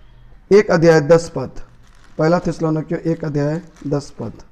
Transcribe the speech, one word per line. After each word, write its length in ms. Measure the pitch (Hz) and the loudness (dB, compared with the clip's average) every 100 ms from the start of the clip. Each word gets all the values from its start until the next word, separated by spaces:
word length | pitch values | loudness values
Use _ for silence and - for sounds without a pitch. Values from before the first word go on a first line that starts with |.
| - - - - _ | -20 -20 -20 -20 _
एक 180 | 196 208 | 2 4
अध्याय 300 | 180 165 160 | 2 4 4
दस 320 | 147 165 - 139 | 4 2 2 -8
पद, 140 | 123 - - - - _ - - | -10 -12 -16 -20 -20 _ -16 -4
पहला 200 | 156 175 | 0 0
थिस्सलुनीकियों 600 | 170 160 160 156 - 170 | -2 -4 -4 -4 -4 -6
एक 240 | 165 165 | -4 -6
अध्याय 360 | 160 143 143 160 180 - 143 | -6 -4 -4 -6 -10 -14 -6
दस 280 | 143 - - | -6 -8 -14
पद, 140 | 113 107 - | -14 -14 -20